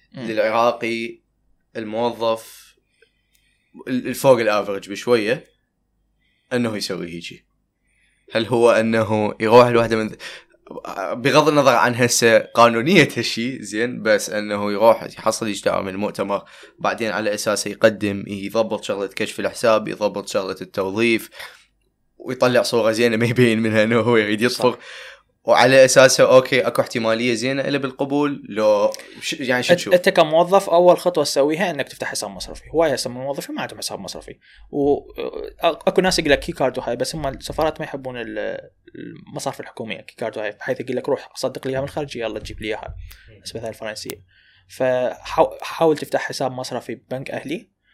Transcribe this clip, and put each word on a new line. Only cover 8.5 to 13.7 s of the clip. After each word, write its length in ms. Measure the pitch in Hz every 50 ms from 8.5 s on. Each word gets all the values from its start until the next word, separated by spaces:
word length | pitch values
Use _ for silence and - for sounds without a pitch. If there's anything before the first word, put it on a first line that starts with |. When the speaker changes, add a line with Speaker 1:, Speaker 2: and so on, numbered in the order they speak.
| 120 117 117 117
Speaker 2:
انه 640 | 104 107 113 113 113 113 110 104 110 107 107 104 - -
يروح 280 | 110 110 113 123 123 123
لوحده 280 | 120 117 117 110 113
من 120 | 110 110 104
ذ-، 80 | - - - - - - _ _ _ _ _ - 80 - - - - - 95 85
بغض 360 | 95 123 117 139 123 151 147 156
النظر 240 | 151 147 135 135
عن 220 | 120 - - 123 120
هسه 440 | 117 127 117 - - 120 117 113 107
قانونية 680 | - - - 117 117 117 117 117 120 160 196 175 139 - -
هالشي، 460 | 117 113 - - 113 117 127 135 -
زين، 400 | 104 98